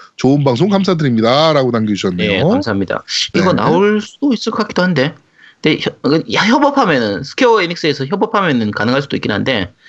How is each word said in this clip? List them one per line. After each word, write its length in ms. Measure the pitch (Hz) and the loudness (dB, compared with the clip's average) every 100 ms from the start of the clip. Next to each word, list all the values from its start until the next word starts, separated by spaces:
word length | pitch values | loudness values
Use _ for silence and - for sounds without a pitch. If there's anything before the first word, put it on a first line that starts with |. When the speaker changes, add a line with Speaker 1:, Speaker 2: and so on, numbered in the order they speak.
| - - | -20 -2
Speaker 1:
좋은 280 | 127 147 | 2 2
방송 260 | 139 120 185 | 2 2 2
감사드립니다."라고 1000 | 196 190 175 147 117 110 135 160 147 131 | 2 0 0 0 2 2 4 4 2 2
남겨주셨네요. 640 | 117 110 101 101 90 90 | 0 0 -2 -2 -2 0
Speaker 2:
네, 100 | 98 | 0
감사합니다. 600 | 151 254 123 98 98 - - - - - | 2 0 0 -2 -2 -4 -6 -6 -4 0
이거 180 | 185 | 0
Speaker 1:
네. 80 | 135 | 2
Speaker 2:
나올 400 | 110 160 208 214 | 2 2 2 0
수도 320 | 214 - 285 | -4 -4 -2
있을 180 | 226 - | -2 -2
것 60 | 220 | -4
같기도 180 | 214 - | -4 0
한데. 320 | 180 165 131 - _ _ - _ | 0 2 0 -4 _ _ -20 _
근데 160 | 147 151 | -2 0
협-, 220 | - - | -4 -4
그, 220 | 131 160 - | 0 0 0
야, 80 | - 185 | -2 2
협업하면은, 760 | 269 294 277 220 143 110 98 | 2 2 2 2 2 0 -4
스퀘어 380 | 143 - 254 220 | -6 0 2 2
에닉스에서 460 | 170 175 165 139 139 | 0 -4 -4 -2 -4
협업하면은 640 | 190 214 214 185 127 107 | -4 -2 -2 0 0 -2
가능할 320 | 101 107 131 | -2 0 0
수도 120 | 147 - | -2 -4
있긴 120 | 120 | -4
한데. 400 | 104 107 120 90 - | -2 -2 -2 -4 -10